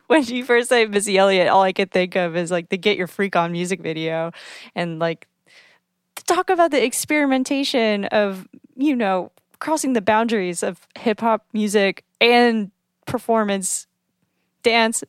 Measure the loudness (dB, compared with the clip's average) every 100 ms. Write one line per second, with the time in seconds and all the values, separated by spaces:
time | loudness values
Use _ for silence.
0 | 2 2 2 -4 0 0 2 2 2 0
1 | 0 2 4 4 4 4 2 0 -2 -2
2 | -2 -2 -2 -2 -2 -4 -4 -4 -2 -2
3 | -4 -4 -2 0 -2 -2 -4 -6 -6 -6
4 | -4 -4 -6 -10 -18 -20 -12 -8 -6 -4
5 | -4 -6 _ _ _ _ _ _ _ _
6 | _ -8 -2 0 0 2 2 2 -2 -2
7 | -2 0 2 0 0 -2 -2 0 0 0
8 | -2 0 0 -4 -14 -20 -18 -4 -2 0
9 | 0 -2 -4 _ _ -12 -4 -2 0 0
10 | 2 2 2 -2 -2 -4 -6 -8 _ -6
11 | -4 -2 0 -2 -2 -4 0 2 0 -2
12 | -10 2 4 6 4 2 -4 _ _ _
13 | -8 -6 0 0 0 -2 -4 -8 -10 _
14 | _ _ _ _ _ _ 2 4 2 -2